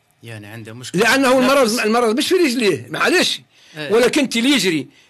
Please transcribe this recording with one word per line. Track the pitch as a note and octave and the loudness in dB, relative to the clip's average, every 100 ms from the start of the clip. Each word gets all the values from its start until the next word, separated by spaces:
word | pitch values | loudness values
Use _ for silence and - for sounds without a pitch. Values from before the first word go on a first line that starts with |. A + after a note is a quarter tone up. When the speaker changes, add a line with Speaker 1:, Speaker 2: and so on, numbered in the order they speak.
| _ _ | _ _
Speaker 1:
يعني | A#2 G#2+ G#2 | -18 -16 -16
عنده | A2+ A2 | -16 -16
مشكلة. | A#2+ B2 F3 | -16 -6 0
Speaker 2:
لأنه | A3+ C4+ C4 C4 | 2 2 4 4
المرض، | B3+ C#4 A3+ | 4 4 2
Speaker 1:
نفس. | A#3+ | 0
Speaker 2:
المرض | G#3+ A#3 A#3 B3 | 0 0 0 0
مش | - | 0
في | |
رجليه، | F4+ D4 B3 G3+ B2+ A#2 | 2 2 0 0 -2 -4
معلش. | D#3 G3 F4 - - - _ _ D#3 | -2 0 2 0 -4 -12 _ _ -12
Speaker 1:
إيه. | D3 | -2
Speaker 2:
ولكن | A3 B3 D#4 | 2 2 0
انت | C4+ A#3 | -2 0
اللي | B3+ | 0
يجري، | C4+ F#3 D#3 C3 _ | 2 0 -2 -6 _